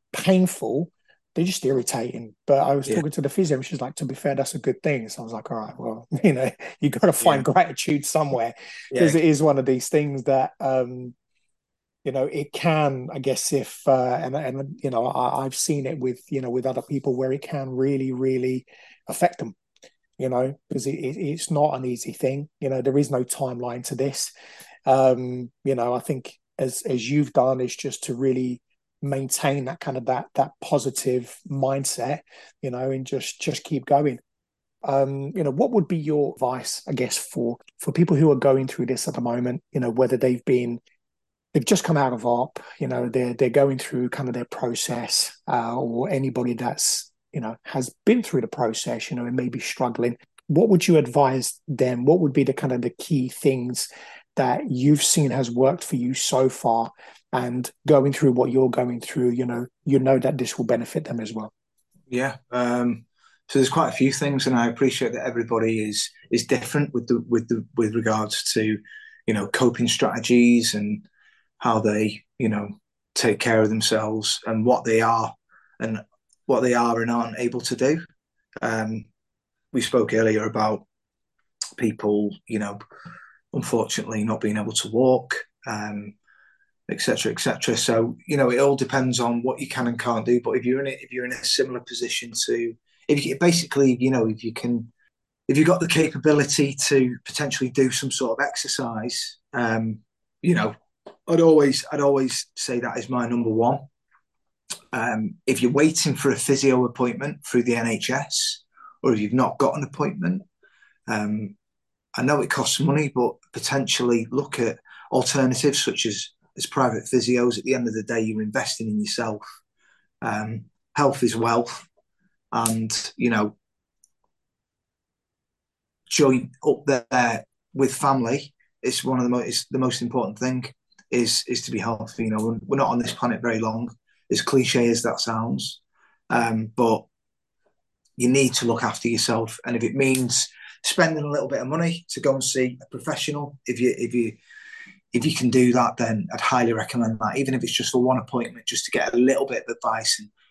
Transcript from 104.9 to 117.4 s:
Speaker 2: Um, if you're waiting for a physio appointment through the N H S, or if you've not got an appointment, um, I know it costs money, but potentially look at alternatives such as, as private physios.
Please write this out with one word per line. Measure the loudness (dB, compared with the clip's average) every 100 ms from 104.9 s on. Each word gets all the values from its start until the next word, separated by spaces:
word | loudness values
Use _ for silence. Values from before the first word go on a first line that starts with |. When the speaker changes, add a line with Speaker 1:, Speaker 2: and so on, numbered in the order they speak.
Speaker 2:
Um, | -4 -2 -2 -4 -4 -2
if | 2
you're | 4
waiting | 6 4 4 0
for | 2 2
a | 2
physio | 2 4 4 4
appointment | 2 0 -2 -2 -8 -10 -2
through | 0
the | 2 0
N | 0
H | -2 -2
S, | -4 -2 -2 -2 -4 _ _ -20 _
or | 0
if | 2
you've | 2
not | 2 0 2
got | 0 0
an |
appointment, | -6 -4 -4 -2 -2 -2 -6 _ _ _ _ _ -6
um, | -4 -4 -4 -6 -14 _ _ _ _ _
I | -4
know | 0 0
it | 0
costs | -2 0 0
money, | 2 2 0
but | 0 0 -2 _
potentially | -8 -4 -2 0 0 2 0 0
look | -4 -4 -2
at | -2 -4 _ -20 -4
alternatives | -2 0 2 2 2 2 2
such | -2 -2 -2
as, | -4 -10 _ _ -10
as | -4
private | 0 0 0
physios. | 0 0 2 2